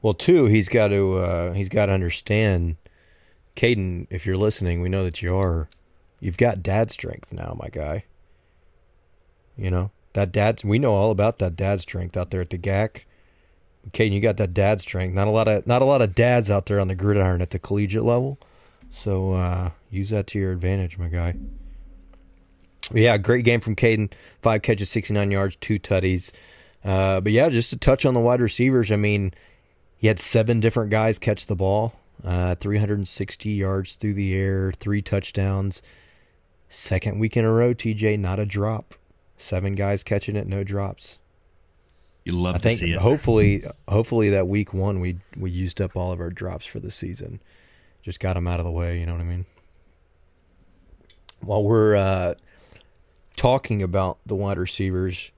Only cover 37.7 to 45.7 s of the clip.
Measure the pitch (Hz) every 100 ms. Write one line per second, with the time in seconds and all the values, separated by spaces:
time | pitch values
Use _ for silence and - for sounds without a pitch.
37.7 | 120 113 104 107 107 95 95 104 101 104
38.7 | 110 - - _ _ _ _ - 92 98
39.7 | 98 98 101 - 101 - 104 98 98 98
40.7 | 101 98 - - - _ _ _ _ _
41.7 | _ _ _ _ _ - 87 90 85 110
42.7 | 110 87 85 98 143 - 110 101 101 -
43.7 | - - 101 113 117 107 101 92 101 101
44.7 | 95 95 98 90 87 - - 95 87 92